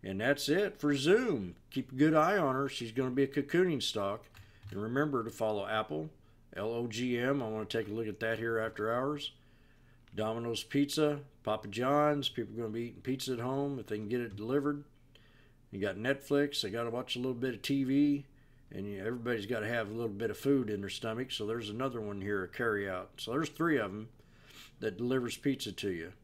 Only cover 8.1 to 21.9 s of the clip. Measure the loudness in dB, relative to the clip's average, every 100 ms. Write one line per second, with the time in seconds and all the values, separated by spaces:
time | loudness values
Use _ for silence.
8.1 | -2 -2 0 0 0 -2 -2 0 0 0
9.1 | -2 -6 -12 -20 -20 -20 -20 -20 -20 -12
10.1 | -4 -2 -2 -2 -4 0 2 2 4 4
11.1 | 2 -6 -8 -2 -2 -2 -2 4 6 6
12.1 | 4 0 -4 -6 -4 -4 -4 -6 -6 -4
13.1 | -2 -2 -2 0 0 -2 -4 -4 -4 -2
14.1 | -2 -2 -6 0 2 2 -2 -8 -20 -20
15.1 | -20 -20 -20 -20 -20 -12 -2 -2 0 0
16.1 | -2 2 2 4 0 -2 -2 -2 -2 -4
17.1 | -2 -2 -2 -2 -4 0 0 4 4 6
18.1 | 4 -2 -20 -20 -20 -14 -8 -8 -4 -4
19.1 | -4 -2 -2 -2 -2 0 -2 -2 -4 -4
20.1 | -2 -4 0 4 4 4 -2 -4 -4 -4
21.1 | -4 -4 -4 -2 -4 -4 -4 -4